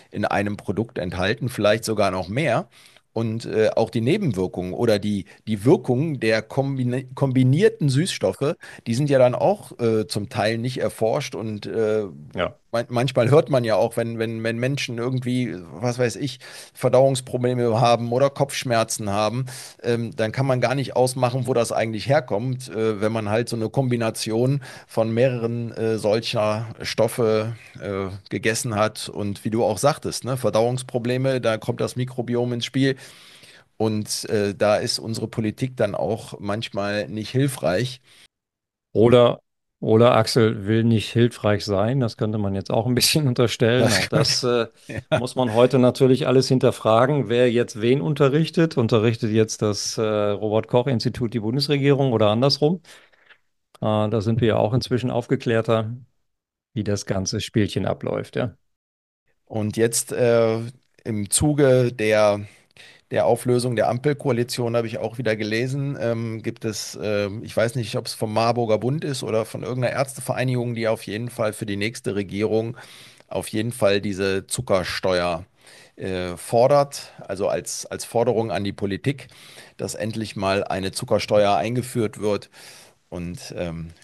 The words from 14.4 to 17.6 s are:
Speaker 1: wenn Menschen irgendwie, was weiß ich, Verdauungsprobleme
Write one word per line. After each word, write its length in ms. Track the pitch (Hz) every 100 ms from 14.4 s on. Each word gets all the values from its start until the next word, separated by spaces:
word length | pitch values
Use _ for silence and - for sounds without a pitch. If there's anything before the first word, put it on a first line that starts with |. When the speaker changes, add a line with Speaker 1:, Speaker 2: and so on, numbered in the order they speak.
Speaker 1:
wenn 140 | 113 117
Menschen 400 | 127 139 - 117
irgendwie, 580 | 120 131 123 127 120 87 85
was 260 | 73 123 120
weiß 160 | 123 98
ich, 220 | 135 - - - -
Verdauungsprobleme 1080 | - 127 120 135 131 - 127 123 123